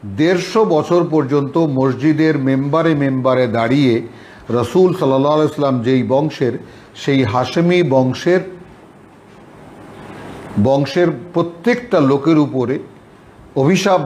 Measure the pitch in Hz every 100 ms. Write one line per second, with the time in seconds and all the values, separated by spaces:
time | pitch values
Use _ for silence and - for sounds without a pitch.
0 | 101 98 165 185 - 220 202 156 147 175
1 | 165 156 131 147 135 165 160 131 135 117
2 | 151 151 160 143 131 135 143 160 165 147
3 | 139 131 127 127 123 113 117 139 131 117
4 | - - - - - 117 - 180 185 -
5 | 135 135 143 151 151 147 139 127 113 131
6 | 110 135 151 - 123 - - - - -
7 | - 135 113 123 127 175 170 180 156 131
8 | 127 123 170 180 170 - - - - -
9 | - - - - - - - - - -
10 | - - - - - 107 117 139 139 180
11 | 170 143 - 165 170 - 240 240 - 175
12 | 262 143 165 156 135 127 120 143 - -
13 | - - - - - 135 139 185 202 180